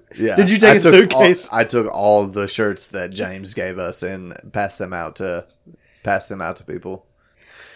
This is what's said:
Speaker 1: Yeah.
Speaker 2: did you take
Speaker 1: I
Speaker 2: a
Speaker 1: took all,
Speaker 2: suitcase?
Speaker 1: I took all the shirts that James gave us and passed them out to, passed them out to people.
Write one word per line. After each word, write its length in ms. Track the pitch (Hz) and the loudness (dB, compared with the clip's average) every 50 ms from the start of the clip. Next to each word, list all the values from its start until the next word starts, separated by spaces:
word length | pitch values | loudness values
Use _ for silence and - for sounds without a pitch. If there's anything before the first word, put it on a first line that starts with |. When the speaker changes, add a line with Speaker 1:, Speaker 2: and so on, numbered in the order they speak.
| _ _ - | _ _ -8
Speaker 1:
Yeah. 220 | - 110 110 - | -4 -4 0 2
Speaker 2:
did 140 | 185 202 180 | 2 2 2
you 60 | 220 | 4
take 140 | 196 226 208 | 6 6 6
Speaker 1:
I 60 | - | 6
Speaker 2:
a 40 | 202 | 8
Speaker 1:
took 120 | 170 165 175 | 6 8 8
all, 260 | 190 220 - - 131 | 8 6 6 4 4
Speaker 2:
suitcase? 280 | - 175 180 175 - - | 4 4 4 2 -2 -4
Speaker 1:
I 120 | - - 117 | -2 -2 0
took 280 | - 123 117 107 104 | 0 0 -2 -2 -2
all 340 | - - 101 104 107 104 104 98 | -4 0 2 4 4 4 2 0
the 180 | 95 101 101 | -4 -6 -6
shirts 400 | 95 - - 110 104 101 - - - | -4 -4 -2 -2 -2 -4 -6 -10 -10
that 220 | - 95 90 90 | -8 -8 -8 -8
James 440 | 95 98 101 92 95 95 95 92 - | -8 -8 -10 -10 -10 -12 -12 -10 -8
gave 220 | 107 95 92 92 | -8 -8 -8 -8
us 280 | 95 90 85 95 - 87 | -8 -8 -8 -8 -8 -8
and 320 | 90 95 92 90 87 - - - - | -8 -10 -10 -14 -16 -18 -20 -18 -12
passed 260 | - 107 101 98 - - | -8 -6 -6 -6 -6 -10
them 140 | 98 92 | -10 -10
out 240 | 92 87 82 80 78 | -8 -10 -10 -10 -10
to, 300 | - 95 92 87 87 - _ _ _ _ _ _ _ _ _ _ _ - | -10 -8 -8 -8 -8 -10 _ _ _ _ _ _ _ _ _ _ _ -6
passed 240 | 104 98 95 - - | -4 -4 -4 -4 -8
them 120 | 104 95 | -12 -10
out 140 | 85 82 92 | -10 -10 -10
to 80 | - - | -12 -14
people. 420 | - 92 87 - 95 92 95 _ _ _ _ _ _ _ _ _ _ - - - - - | -14 -14 -12 -12 -12 -14 -14 _ _ _ _ _ _ _ _ _ _ -20 -20 -20 -20 -20